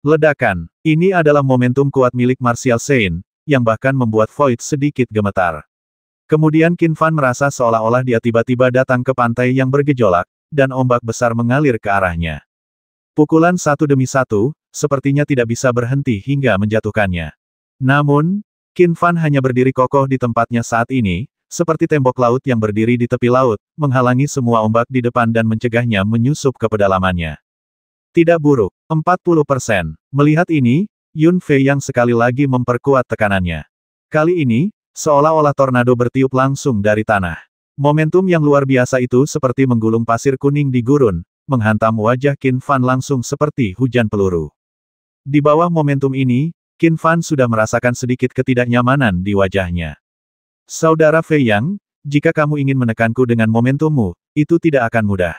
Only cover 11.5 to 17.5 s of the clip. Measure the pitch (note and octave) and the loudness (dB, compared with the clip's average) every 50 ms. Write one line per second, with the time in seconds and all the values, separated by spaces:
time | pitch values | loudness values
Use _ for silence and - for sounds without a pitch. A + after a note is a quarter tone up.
11.5 | B2 C#3 D#3 C#3+ A#2+ A2 _ G#2 G2+ G2 F#2+ F#2 E2+ E2 E2 E2 D#2 C#2+ _ _ | 0 2 2 0 0 -2 _ -2 -2 0 0 -2 -2 -4 -4 -6 -6 -10 _ _
12.5 | _ _ _ _ _ _ _ _ _ _ _ _ _ - D3+ D3 D#3+ D#3+ E3 F3 | _ _ _ _ _ _ _ _ _ _ _ _ _ 0 0 2 4 2 2 2
13.5 | F3+ F3 - D3+ D3 C#3 D#3+ D3 C#3+ C3 C3 B2 - C3+ B2+ _ - G#2 G#2 C#3 | 0 0 0 -2 -2 0 0 0 2 0 0 0 0 -2 -2 _ -2 -2 -2 -2
14.5 | D#3 _ _ _ _ - - D3 C#3+ C3 - C#3 C#3 C#3+ D3 - C#3+ B2+ A#2+ A2+ | -4 _ _ _ _ -6 -4 -2 -2 -2 -2 -2 0 0 0 0 0 -2 -2 -2
15.5 | A#2 - - C3 A#2+ A#2+ A#2 A#2 C3+ C#3 C#3+ - A#2+ G2 G2+ B2+ C#3 C#3+ C#3 B2+ | -4 -2 -2 -2 0 0 -2 -2 -2 -4 -2 -2 -4 -4 -4 -4 -4 -2 0 0
16.5 | G#2 F#2+ G#2 G#2+ G#2+ A2 - G#2+ G2+ - G#2 G2 F2+ E2+ E2 D2+ - _ _ _ | 0 0 0 0 -2 -2 -2 -2 -2 -2 -2 -2 -2 -4 -6 -8 -12 _ _ _